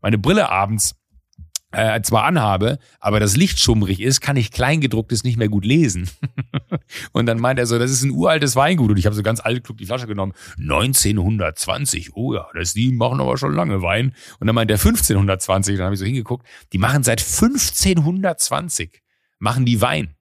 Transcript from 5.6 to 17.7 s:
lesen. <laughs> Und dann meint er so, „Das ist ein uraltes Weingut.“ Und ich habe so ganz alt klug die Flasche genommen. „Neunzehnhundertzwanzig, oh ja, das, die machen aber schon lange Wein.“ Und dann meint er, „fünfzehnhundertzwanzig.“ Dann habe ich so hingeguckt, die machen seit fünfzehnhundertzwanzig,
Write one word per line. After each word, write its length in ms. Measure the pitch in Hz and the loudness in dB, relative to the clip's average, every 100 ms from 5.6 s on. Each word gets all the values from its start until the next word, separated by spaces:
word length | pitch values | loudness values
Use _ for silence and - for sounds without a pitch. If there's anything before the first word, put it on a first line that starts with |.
| 101 | 2
lesen. 420 | 151 147 90 90 - 143 - - 143 | 2 2 0 -6 -8 -8 -8 -6 -8
<laughs> 500 | - 156 _ - - | -6 -10 _ -16 -6
Und 140 | - 117 | -2 0
dann 120 | 117 | 0
meint 200 | 120 131 | 0 0
er 80 | 120 | 0
so, 120 | 117 | 0
„Das 120 | 123 | 0
ist 120 | 131 | 0
ein 80 | 135 | 0
uraltes 460 | 135 165 160 147 120 | 0 2 2 2 2
Weingut.“ 340 | 143 180 113 | 2 4 2
Und 60 | 101 | 4
ich 80 | 98 | 2
habe 80 | |
so 80 | 107 | 0
ganz 180 | 104 113 | -2 -2
alt 240 | 110 120 | -2 -4
klug 120 | - 110 | -6 -16
die 80 | 98 | -8
Flasche 200 | 120 120 | -8 -6
genommen. 260 | 101 95 - - - | -6 -6 -8 -18 -10
„Neunzehnhundertzwanzig, 1600 | 76 73 120 131 101 104 90 110 82 - - 110 139 - 85 | -2 0 0 0 0 2 0 0 -2 -4 -6 -4 -4 -6 -8
oh 200 | - 127 | -8 -4
ja, 120 | 104 - | -4 -8
das, 180 | 82 90 | -6 -6
die 200 | 101 127 | 0 0
machen 280 | 123 120 135 | 2 0 0
aber 160 | 131 131 | -2 -2
schon 180 | 139 | -2
lange 280 | 147 175 98 | -2 0 -2
Wein.“ 320 | 90 101 131 - - - | -2 0 -2 -4 -20 -4
Und 80 | 104 | 0
dann 80 | |
meint 160 | 117 113 | 0 2
er, 80 | 104 | 2
„fünfzehnhundertzwanzig.“ 1000 | 208 233 - 101 98 95 - 95 98 98 | 2 2 0 2 2 0 0 0 2 -2
Dann 80 | |
habe 100 | 92 | -2
ich 60 | 98 | -2
so 60 | 98 | -2
hingeguckt, 400 | 131 110 123 _ - - | -4 -4 -8 _ -20 -8
die 60 | 90 | -2
machen 240 | 110 143 | 2 2
seit 180 | 117 117 | 2 0
fünfzehnhundertzwanzig, 1800 | - - 233 277 - | -2 2 2 2 -2